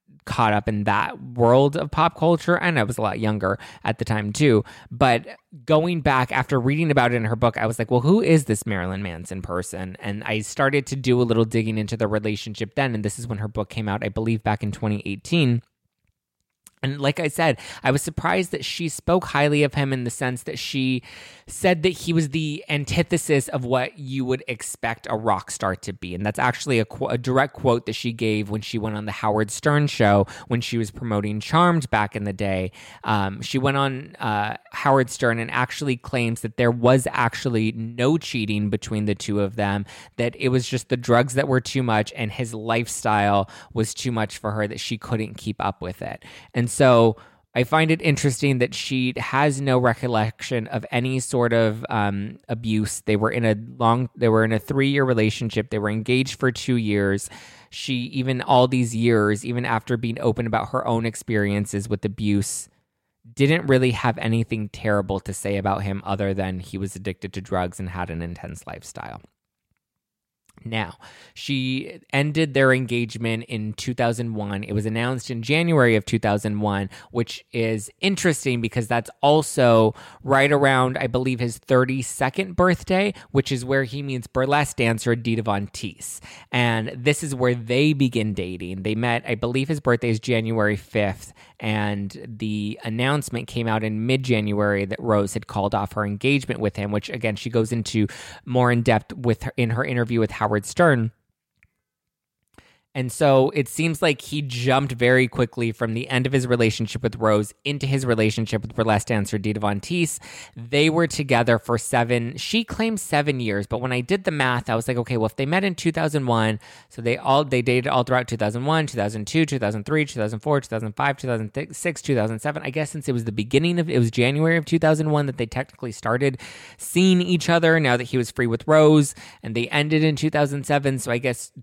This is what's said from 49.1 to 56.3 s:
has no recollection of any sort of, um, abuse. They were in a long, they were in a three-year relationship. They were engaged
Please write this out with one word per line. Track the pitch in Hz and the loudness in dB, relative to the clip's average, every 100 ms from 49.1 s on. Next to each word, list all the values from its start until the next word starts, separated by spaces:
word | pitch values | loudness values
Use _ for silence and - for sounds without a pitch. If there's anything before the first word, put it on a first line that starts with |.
| 120 | -2
has | - 131 147 135 | -2 2 2 2
no | 139 127 | 2 4
recollection | 123 113 127 113 110 - - 123 110 | 4 2 0 0 0 -4 -4 -4 -4
of | 113 - | -6 -4
any | 120 127 131 | -2 0 -2
sort | - 131 120 | -2 0 2
of, | 117 113 110 - | 4 2 0 -4
um, | 107 101 98 104 - - | 0 0 -2 -6 -10 -8
abuse. | 113 113 110 104 - | -6 -2 0 0 -4
They | - | -2
were | 104 110 | 0 0
in | 120 | 0
a | 113 104 113 123 | 0 0 -4 0
long, | 117 120 123 - | 2 2 0 0
they | 117 | 2
were | 110 | 4
in | 110 | 4
a | 110 | 0
three-year | - 139 135 139 | 0 0 2 2
relationship. | 131 117 110 - 117 110 107 | 2 4 2 0 -4 -4 -2
They | 110 | -2
were | 104 | -2
engaged | 110 110 127 131 | -2 0 0 0